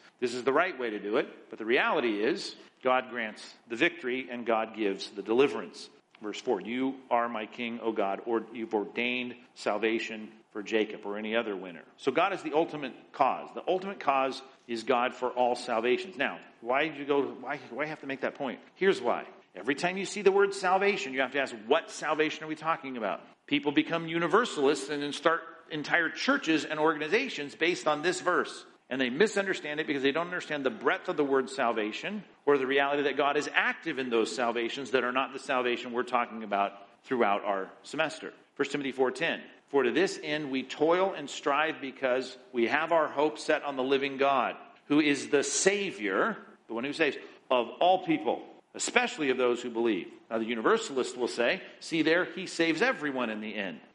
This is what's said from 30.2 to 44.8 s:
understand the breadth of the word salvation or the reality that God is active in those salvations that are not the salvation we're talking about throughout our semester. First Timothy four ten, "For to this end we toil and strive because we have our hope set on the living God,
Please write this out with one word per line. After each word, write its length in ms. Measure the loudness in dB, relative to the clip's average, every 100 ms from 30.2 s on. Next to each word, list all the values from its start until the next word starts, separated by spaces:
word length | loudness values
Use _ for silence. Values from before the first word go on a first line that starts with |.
| -2
understand 400 | -6 -4 -2 -2
the 60 |
breadth 380 | 0 0 0 -2
of 60 | 0
the 80 |
word 240 | 2 2 0
salvation 760 | 0 0 2 -2 -4 -6 -8 -12 -4 2
or 100 | 2
the 80 | 4
reality 380 | 2 2 2
that 140 | 0 2
God 200 | 2 2
is 100 | 0
active 460 | 0 0 -2 -4 -4
in 100 | 0
those 260 | 2 2 0
salvations 540 | -2 0 -2 -4 0
that 120 | 0
are 80 | 2
not 200 | 0 -2
the 60 | -4
salvation 540 | -2 0 2 0 -4
we're 100 | -4
talking 420 | 0 0 0 -4
about 300 | -2 0 0 -2 -20 _
throughout 400 | -4 2 2 2
our 260 | 0 -2 -4 -12
semester. 500 | -10 -4 -2 -4 -12 -16 _ -4
First 160 | -2
Timothy 200 | -2 -4
four 200 | 0 0
ten, 320 | 0 -4 -4 -8 -20 _
"For 160 | 2
to 80 | 4
this 280 | 4 2 0
end 260 | -4 -4 -2
we 140 | -4
toil 500 | -4 0 2 4 2
and 160 | -2 -10
strive 500 | -4 0 2 0 -2
because 560 | -8 -2 0 0 -2 -10 -6
we 140 | 0 2
have 260 | 2 4
our 160 | 4 2
hope 280 | 2 0 0
set 240 | 0 0
on 140 | 0 -2
the 80 |
living 340 | 2 2 2 0
God, 400 | 2 4 0 -2 -14 -12